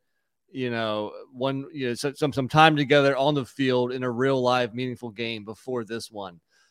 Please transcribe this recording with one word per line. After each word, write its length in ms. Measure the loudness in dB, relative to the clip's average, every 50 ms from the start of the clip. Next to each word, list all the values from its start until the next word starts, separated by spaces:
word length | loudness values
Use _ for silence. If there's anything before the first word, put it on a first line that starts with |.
| _ _ _ _ _ _ _ _ _ _
you 200 | -10 -6 -6 -4
know, 420 | -4 -2 -2 -2 -2 -4 -6 -6 -10 -14 -20 -16
one, 340 | -10 -4 -4 -4 -2 -4 -8 -10
you 140 | -10 -6 -4
know, 80 | -4 -4
some, 220 | -4 -4 -6 -4
some, 160 | -2 -4 -2
some 160 | -2 -2 -2 2
time 260 | 6 8 8 8 8
together 420 | 4 2 4 4 6 6 4 2
on 180 | 2 2 2 2
the 100 | 0 -2
field 480 | -4 -4 -2 0 2 2 2 2 0
in 100 | -2 -4
a 80 | -4 -4
real 320 | -2 0 0 2 2 2
live, 320 | 2 2 2 2 0 -2 -4
meaningful 360 | -6 -6 -6 -8 -10 -12 -12
game 340 | -10 -8 -8 -8 -8 -8 -10
before 400 | -12 -14 -14 -10 -8 -8 -6 -6
this 260 | -6 -8 -10 -10 -12
one. 300 | -12 -12 -12 -12 -14 -18 _ _ _ _ _ _